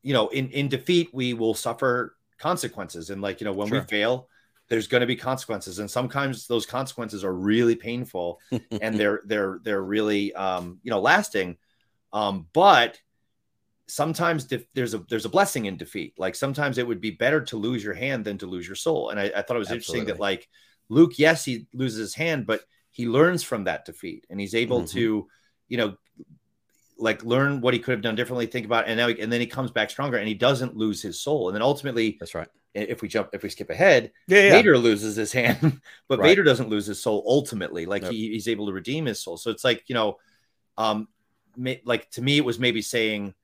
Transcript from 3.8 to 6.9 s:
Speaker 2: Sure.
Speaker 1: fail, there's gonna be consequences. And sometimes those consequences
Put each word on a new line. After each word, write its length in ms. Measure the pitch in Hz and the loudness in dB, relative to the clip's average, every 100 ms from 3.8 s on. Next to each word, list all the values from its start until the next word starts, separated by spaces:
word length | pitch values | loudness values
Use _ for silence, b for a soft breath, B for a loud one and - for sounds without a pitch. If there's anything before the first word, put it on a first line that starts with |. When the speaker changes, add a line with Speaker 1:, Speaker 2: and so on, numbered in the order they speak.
Speaker 2:
Sure. 20 | |
Speaker 1:
fail, 460 | - 107 107 127 - _ _ _ _ | -2 0 0 0 -6 _ _ _ _
there's 180 | 117 104 | -2 2
gonna 180 | 123 123 | 0 2
be 100 | 123 | -2
consequences. 600 | 127 131 - 107 - 90 | -2 -4 -4 -8 -8 -10
And 100 | 104 | -6
sometimes 560 | 123 127 135 139 113 - | -4 -4 -4 -4 -6 -4
those 180 | 120 - | -4 -2
consequences 580 | 123 131 | -6 -6